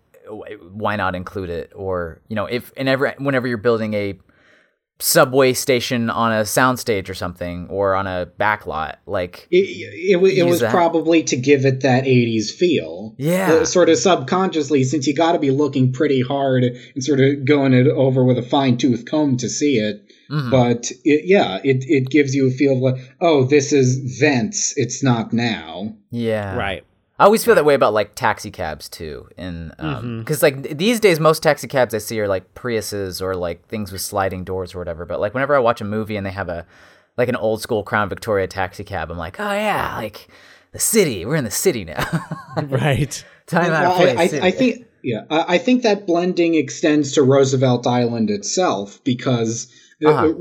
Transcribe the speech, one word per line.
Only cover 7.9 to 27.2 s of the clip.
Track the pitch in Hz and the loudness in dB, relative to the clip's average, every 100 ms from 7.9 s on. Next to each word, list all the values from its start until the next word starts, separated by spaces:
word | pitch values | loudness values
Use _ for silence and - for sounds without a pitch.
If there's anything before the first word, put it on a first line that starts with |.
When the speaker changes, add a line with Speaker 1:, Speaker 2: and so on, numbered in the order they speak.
Speaker 1:
on | 95 98 | 0 -2
a | 92 87 - | -4 -6 -2
backlot, | 101 107 92 76 76 - - | 0 0 -4 -6 -6 -10 -8
like, | 95 90 - - | -6 -6 -10 -2
Speaker 2:
It, | 180 190 190 160 160 185 | 0 0 -4 -14 -6 0
it, | 175 | 2
wa-, | 190 | 4
it | |
Speaker 1:
use | 190 170 | 4 2
Speaker 2:
was | 175 | 2
Speaker 1:
that. | - | 2
Speaker 2:
probably | 190 170 165 156 165 | 2 2 2 2 2
to | 156 147 | 2 0
give | 131 143 | 2 4
it | 135 127 | 4 2
that | 139 127 131 | 2 2 4
eighties | 123 117 110 104 | 2 2 0 -4
feel. | - 180 117 80 85 110 110 | -2 0 0 -4 -10 -14 -6
Speaker 1:
Yeah. | 143 185 190 | -2 0 2
Speaker 2:
Uh, | 160 | 2
sort | 160 185 165 | 2 4 4
of | 160 | 4
subconsciously, | 196 175 131 185 190 160 139 147 | 4 2 0 0 0 -2 0 2
since | 131 156 135 | 2 0 0
you | |
gotta | 135 165 170 | 2 2 2
be | 143 | 2
looking | 135 147 135 127 | 2 2 2 2
pretty | 127 151 135 | 2 2 2
hard | 117 139 139 131 | 0 0 2 2
and | 123 123 - - | 0 -2 -12 -6
sort | 131 135 | 0 2
of | 135 143 | 4 2
going | 135 147 135 | 2 2 4
it | 127 131 | 4 4
over | - 135 131 | 4 2 4
with | 127 123 | 2 2
a | |
fine-tooth | 123 147 135 117 139 113 - | 0 2 2 2 2 0 -2
comb | 156 147 127 | 0 0 0
to | 104 | -2
see | - 147 120 | -2 0 2
it. | 104 101 _ _ - | 0 -4 _ _ -8
Speaker 1:
Mm-hmm. | 151 127 | -6 2
Speaker 2:
But, | 127 123 120 - - | 4 4 2 -4 -2
it, | - 220 180 | 2 2 4
yeah, | 196 101 95 | 4 4 0
it, | 135 131 131 | 0 0 2
it | 143 127 | 0 2
gives | 151 135 | 2 2
you | 139 131 | 2 0
a | |
feel | 127 139 | 2 2
of, | 131 | 2
like, | 127 127 - - | 0 -2 -8 -2
"Oh, | 175 147 | 2 4
this | 127 147 135 | 4 2 4
is | 147 127 127 131 - | 2 2 0 -4 0
thence, | 147 131 107 - - - | 2 2 -2 -4 -4 -4
it's | 120 - | -4 -2
not | 139 117 101 | 0 0 -2
now." | 113 120 95 80 85 107 - - | -2 -2 -4 -8 -10 -10 -12 -12
Speaker 1:
Yeah. | 117 113 107 101 95 | -6 -4 -4 -4 -6
Speaker 3:
Right. | 98 90 - _ _ - | -6 -6 -12 _ _ 4